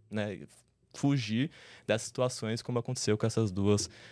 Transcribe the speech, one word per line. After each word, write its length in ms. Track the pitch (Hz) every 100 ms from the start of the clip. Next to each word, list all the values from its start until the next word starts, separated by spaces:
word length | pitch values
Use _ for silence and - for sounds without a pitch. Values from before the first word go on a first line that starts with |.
| _
né, 300 | 107 104 95 71 - _ _ _
fugir 580 | - 143 139 104 110 143 - - - -
dessas 220 | 110 -
situações 520 | - 127 - 110 110
como 180 | - 123
aconteceu 380 | 117 127 - 107
com 80 |
essas 260 | 113 117 110
duas, 380 | 92 98 101 - - -